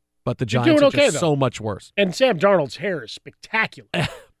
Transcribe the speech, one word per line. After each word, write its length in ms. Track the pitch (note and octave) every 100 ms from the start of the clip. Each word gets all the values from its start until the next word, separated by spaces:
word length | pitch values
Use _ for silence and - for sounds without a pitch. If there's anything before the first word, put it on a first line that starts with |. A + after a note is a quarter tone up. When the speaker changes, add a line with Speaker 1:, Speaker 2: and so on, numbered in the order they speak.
| _ _
Speaker 1:
But 140 | - -
the 60 |
Speaker 2:
You're 200 | A#2 B2
Speaker 1:
Giants 180 | A#2+ D4+
Speaker 2:
doing 20 |
Speaker 1:
are 40 | C#4
Speaker 2:
okay, 80 | C#4+ C#4+
Speaker 1:
just 60 | D#3
Speaker 2:
though. 160 | E3+
Speaker 1:
so 40 | C#3+
much 240 | C3 -
worse. 340 | G#2+ F#2+ - -
Speaker 2:
And 160 | G3
Sam 240 | - C4 F3
Darnold's 400 | G3 F#3 C3+ -
hair 260 | G3 E3
is 80 | A2
spectacular. 800 | - - - - A3 A3 - A2
Speaker 1:
<laughs> 140 | F3+ D3 - - _